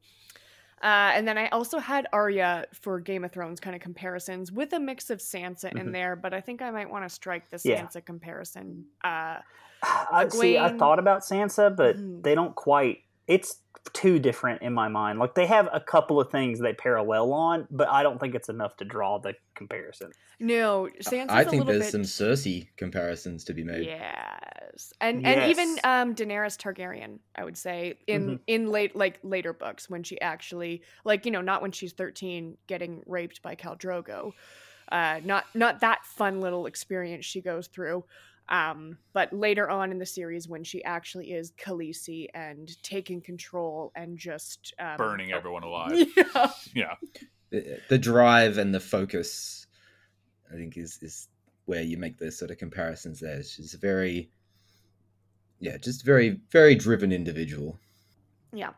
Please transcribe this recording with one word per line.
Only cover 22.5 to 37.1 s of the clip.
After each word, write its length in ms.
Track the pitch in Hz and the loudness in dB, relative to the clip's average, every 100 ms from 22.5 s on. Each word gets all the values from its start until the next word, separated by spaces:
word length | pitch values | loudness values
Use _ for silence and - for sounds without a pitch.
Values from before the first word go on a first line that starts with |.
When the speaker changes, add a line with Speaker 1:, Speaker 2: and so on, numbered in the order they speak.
| 90 80 - | -4 -6 -10
Speaker 3:
comparisons 640 | 90 92 87 85 92 85 - | -6 -4 -4 -4 -8 -12 -10
to 80 | |
be 100 | 80 | -8
made. 220 | 82 85 82 | -6 -6 -8
Speaker 1:
Yes. 1080 | 160 90 - 53 50 - - - - - - | -8 -10 -10 -10 -12 -16 -18 -18 -20 -18 -4
And, 240 | 226 240 254 | -2 0 4
and 240 | 269 285 | 4 6
even, 260 | 339 349 320 | 4 2 2
Speaker 2:
Yes. 40 | |
Speaker 1:
um, 320 | 254 254 247 226 | 2 2 2 -2
Daenerys 420 | 214 208 208 - | -4 -2 -4 -6
Targaryen, 640 | 208 190 180 - 107 214 _ - | -10 -8 -10 -10 -14 -18 _ -12
I 80 | |
would 140 | 170 175 | -12 -10
say, 380 | 185 175 175 - - | -8 -6 -6 -8 -4
in, 140 | 208 135 | -2 -2
Speaker 2:
Mm-hmm. 100 | 131 - | -4 -2
Speaker 1:
in 200 | 226 220 | 0 2
late, 240 | 214 208 - | 0 0 0
like, 240 | 196 - | -2 -2
later 280 | 190 190 170 | -6 -6 -4
books, 360 | 165 - - - | -8 -10 -12 -12
when 140 | 175 | -10
she 160 | 170 - | -10 -6
actually, 640 | 175 160 - 175 170 170 - _ | -6 -6 -10 -10 -8 -8 -12 _
like, 220 | 214 208 233 | 0 0 0
you 60 | |
know, 100 | 202 | -4
not 200 | 185 190 | -2 -2
when 100 | 196 | -2
she's 220 | - 180 | -8 -12
thirteen 640 | - 185 - 190 175 165 - - | -8 -8 -8 -10 -8 -10 -16 -10
getting 340 | 180 175 165 - | -10 -8 -12 -8
raped 340 | 180 175 - | -8 -8 -12
by 140 | - 170 | -16 -14
Khal 220 | 175 170 | -14 -12
Drogo. 540 | 185 180 170 104 - - - - - - - | -8 -8 -8 -10 -12 -14 -20 -20 -20 -20 -4
Uh, 280 | 175 160 160 | 0 0 -2
not, 220 | 170 196 - 226 | -2 -2 -2 2
not 240 | 233 214 | 2 4
that 240 | 226 226 - | 2 2 -2
fun 340 | - 202 190 | -2 -2 0
little 240 | 185 180 156 | -2 -4 -6
experience 600 | - - 185 175 | -10 -8 -6 -6